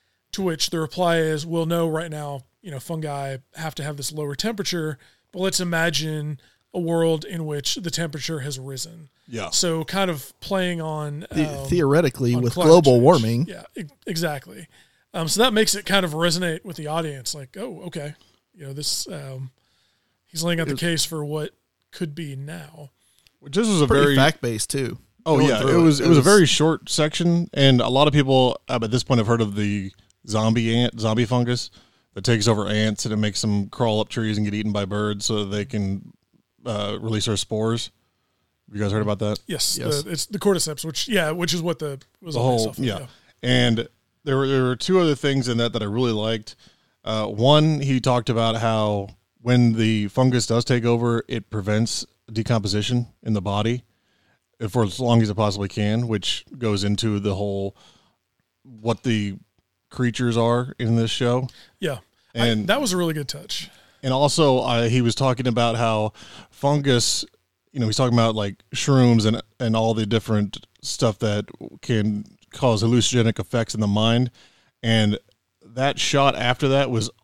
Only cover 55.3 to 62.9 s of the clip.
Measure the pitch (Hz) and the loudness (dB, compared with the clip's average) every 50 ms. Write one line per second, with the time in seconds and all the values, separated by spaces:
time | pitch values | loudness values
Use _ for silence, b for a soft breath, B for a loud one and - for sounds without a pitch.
55.3 | 101 107 107 104 95 101 101 95 - 110 104 104 107 117 120 117 110 101 87 - | 2 0 0 0 0 -2 -6 -6 -4 -2 -2 0 0 0 -2 -2 -4 -4 -2 -4
56.3 | - - - _ - 135 120 110 104 98 101 101 104 95 117 110 104 101 101 104 | -6 -6 -8 _ -10 -6 -2 -2 -2 0 0 0 0 0 0 -2 -2 -2 -2 -2
57.3 | 95 95 104 101 98 98 98 101 b b b b b b b b b b b _ | -2 -2 -2 -4 -4 -4 -6 -6 b b b b b b b b b b b _
58.3 | _ _ _ _ _ _ _ 135 123 107 107 117 113 - - 131 113 107 101 101 | _ _ _ _ _ _ _ -20 -18 -6 -2 -2 -2 0 0 0 0 0 0 -2
59.3 | 95 92 - _ _ _ _ _ _ _ _ _ - - 127 120 113 - 127 120 | -6 -8 -14 _ _ _ _ _ _ _ _ _ -6 -2 -2 -2 -2 0 -2 0
60.3 | 113 117 113 117 120 123 127 135 - - 127 113 117 117 113 113 - - 127 120 | 2 2 2 2 2 0 -2 -4 -6 -4 0 2 2 2 2 0 -2 -2 0 0
61.3 | 123 127 127 123 b b b b b _ 196 160 135 110 - _ _ _ _ _ | 0 0 -2 -6 b b b b b _ -6 -6 -6 -8 -12 _ _ _ _ _
62.3 | - 117 117 117 113 107 101 170 208 277 294 220 | -2 0 2 2 2 2 0 0 0 0 0 -2